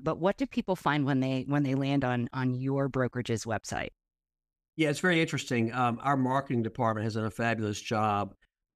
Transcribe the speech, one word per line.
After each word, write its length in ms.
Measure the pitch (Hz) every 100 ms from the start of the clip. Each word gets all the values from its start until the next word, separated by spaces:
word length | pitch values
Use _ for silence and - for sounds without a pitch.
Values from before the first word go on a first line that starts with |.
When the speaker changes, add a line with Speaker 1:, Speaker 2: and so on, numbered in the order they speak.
Speaker 1:
but 160 | 147 143
what 180 | 185 -
do 80 | 277
people 300 | - - 185
find 300 | 165 147 139
when 160 | 131
they, 240 | 131 131 131
when 160 | 143
they 120 | 139 135
land 280 | 139 139
on, 260 | 127 123 120
on 200 | 131 127
your 360 | 127 135 139 139
brokerage's 560 | 131 123 123 120 113 117
website? 440 | 104 - 57 - - _ _ _ _ _ _ _ -
Speaker 2:
Yeah, 140 | 151
it's 100 | 147
very 220 | 180 165
interesting. 520 | 160 135 - 120 113
Um, 240 | 123 123 117
our 140 | 135 139
marketing 440 | 127 139 135 120
department 440 | 110 - 117 107 110
has 80 |
done 120 | 107 110
a 60 |
fabulous 480 | - 117 113 107 104
job 560 | - 110 107 101 101 - _ _ _